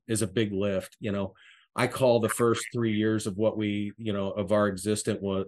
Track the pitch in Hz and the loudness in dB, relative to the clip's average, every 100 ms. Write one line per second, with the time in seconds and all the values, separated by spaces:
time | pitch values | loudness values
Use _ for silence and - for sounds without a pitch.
0 | - 110 104 101 107 95 101 95 - - | -4 -2 0 0 0 0 0 -2 -6 -8
1 | 107 101 95 - - - _ - 120 - | -4 -2 -4 -8 -20 -20 _ -2 -2 2
2 | 131 117 107 - 117 110 - 123 113 107 | 4 4 2 2 2 2 -2 -2 0 2
3 | 110 110 107 95 110 107 107 104 104 - | 2 0 -2 0 0 0 -2 -2 -6 -6
4 | 110 101 98 104 95 104 104 92 101 101 | -4 -2 -2 -2 2 2 2 0 -2 -2
5 | - 98 98 95 | -2 -2 -2 -2